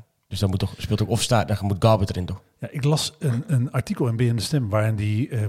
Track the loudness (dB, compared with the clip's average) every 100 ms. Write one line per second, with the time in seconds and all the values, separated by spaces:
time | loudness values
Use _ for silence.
0 | -14 _ -10 -2 0 0 -2 -6 -4 -2
1 | 0 0 2 2 2 -2 -2 2 4 4
2 | 2 -2 -6 -8 _ -14 -10 -4 0 0
3 | -2 -4 -2 -2 0 0 0 -2 -4 -2
4 | 0 2 2 0 0 -2 0 2 2 0
5 | 0 0 0 -2